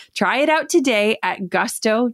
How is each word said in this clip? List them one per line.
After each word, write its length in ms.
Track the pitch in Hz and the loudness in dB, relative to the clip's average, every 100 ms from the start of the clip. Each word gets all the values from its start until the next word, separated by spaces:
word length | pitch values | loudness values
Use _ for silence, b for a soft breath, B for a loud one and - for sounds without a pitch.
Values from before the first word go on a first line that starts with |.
| B | B
Try 240 | - 190 240 | -2 0 2
it 100 | 302 | 2
out 220 | 311 302 | 2 2
today 480 | 339 262 214 208 - | 0 2 2 2 0
at 280 | 185 - 180 | -4 -6 -4
gusto 640 | 180 226 - 220 220 247 | -2 -2 -2 0 0 0